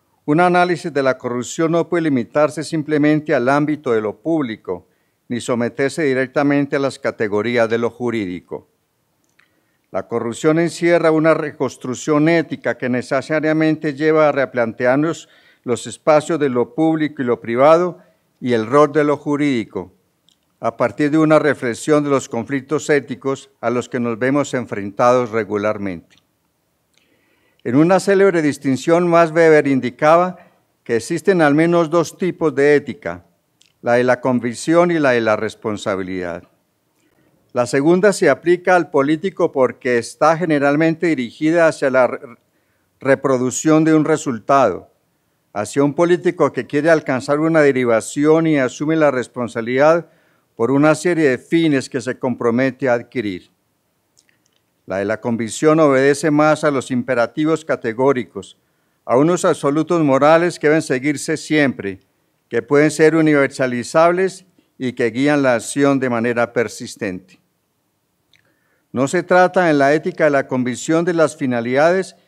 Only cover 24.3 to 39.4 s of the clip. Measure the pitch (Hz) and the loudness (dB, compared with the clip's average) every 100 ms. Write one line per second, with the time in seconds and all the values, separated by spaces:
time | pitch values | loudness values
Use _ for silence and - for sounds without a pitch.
24.3 | 143 135 131 113 107 101 98 123 127 117 | -2 -2 -6 -6 -8 -8 0 2 4 0
25.3 | 113 98 104 104 104 98 85 _ _ _ | -4 -4 -2 -2 -4 -6 -10 _ _ _
26.3 | _ _ _ _ _ _ _ _ _ _ | _ _ _ _ _ _ _ _ _ _
27.3 | _ _ _ 123 131 165 185 202 196 196 | _ _ _ -2 2 4 2 2 2 4
28.3 | 170 151 - 139 127 165 170 175 170 165 | 2 -2 -2 -4 -2 0 0 4 4 4
29.3 | 160 160 151 139 131 120 - 151 170 185 | 4 4 4 4 -2 -2 0 4 4 2
30.3 | 180 - _ _ _ - 113 - 170 202 | -6 -20 _ _ _ -4 -4 -4 -4 0
31.3 | 185 147 147 165 170 160 170 160 - 180 | 4 4 4 2 2 2 0 -2 -4 -6
32.3 | 170 160 131 143 147 139 - 85 87 _ | -2 -4 2 2 2 0 -10 -10 -12 _
33.3 | _ _ _ _ _ 117 120 123 123 131 | _ _ _ _ _ 0 2 2 0 0
34.3 | 123 123 110 - 170 175 165 139 120 110 | -2 -4 -6 0 2 2 2 0 2 0
35.3 | 107 107 - 113 104 110 95 92 92 87 | 0 -2 -8 -8 -6 -4 -6 -6 -8 -8
36.3 | 87 _ _ _ _ _ _ _ _ _ | -10 _ _ _ _ _ _ _ _ _
37.3 | _ _ 123 120 139 151 180 202 185 160 | _ _ -4 -2 0 2 4 2 2 2
38.3 | 131 165 175 180 180 160 147 139 156 190 | 2 0 0 2 0 2 0 0 -2 -4
39.3 | 170 | -2